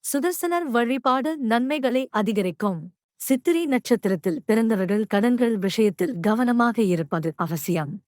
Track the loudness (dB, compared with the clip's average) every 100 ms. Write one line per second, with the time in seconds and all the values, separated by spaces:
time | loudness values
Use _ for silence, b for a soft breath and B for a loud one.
0 | -4 -2 -2 -2 -2 -2 0 0 0 0
1 | 0 0 0 -2 0 0 0 0 0 0
2 | -2 -2 0 0 -2 -2 -4 -4 -8 _
3 | _ _ -2 0 2 0 2 -2 2 0
4 | 0 -2 -2 -4 0 2 2 0 0 -2
5 | 0 0 2 2 2 0 -2 2 0 2
6 | -4 0 0 2 2 2 2 2 2 2
7 | 0 -4 -4 -4 -4 -4 -2 -2 -2 -8